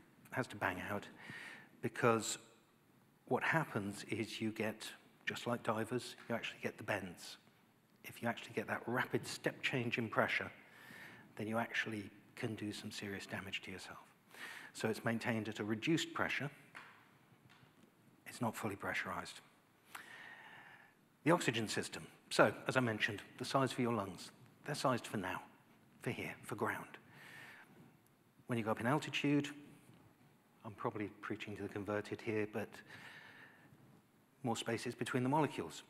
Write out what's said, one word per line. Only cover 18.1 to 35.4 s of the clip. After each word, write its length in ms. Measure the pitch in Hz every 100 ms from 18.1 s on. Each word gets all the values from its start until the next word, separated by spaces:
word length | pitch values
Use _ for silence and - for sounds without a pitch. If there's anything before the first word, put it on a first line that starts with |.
| - -
It's 160 | -
not 140 | 117 -
fully 200 | 110 98
pressurized. 640 | 92 90 95 90 - - - - _ - - - - - - - - - - - - - - _
The 80 | 147
oxygen 380 | 170 - 113 107
system. 380 | 107 - - - - -
So, 240 | - 120 - -
as 80 | 131
I 40 |
mentioned, 420 | 120 107 - 104 - -
the 60 | 127
size 260 | 139 131
for 80 | -
your 140 | 120
lungs. 380 | 113 98 87 - - - - -
They're 80 |
sized 320 | 143 139 104 -
for 100 | 107
now, 240 | 92 87 - - - - - -
for 80 | -
here, 240 | 107 80 -
for 140 | - 104
ground. 420 | 107 98 - - - - - - - - - - - - - _ _ - -
When 100 | 117
you 60 |
go 80 | 107
up 80 | 107
in 60 | 117
altitude, 640 | 151 143 - 143 143 147 - - - - - - - - - _ - 110
I'm 60 |
probably 360 | 101 123 - 101 -
preaching 340 | - 104 - 101
to 60 |
the 60 | 101
converted 520 | 104 98 104 - 104
here, 260 | - 110 107
but 160 | 113 98 - - - - - - - - - - - - - - - _ _
more 140 | 120 113
space 300 | - 113 123
is 80 |
between 280 | - 120 127
the 80 | 127
molecules. 520 | 151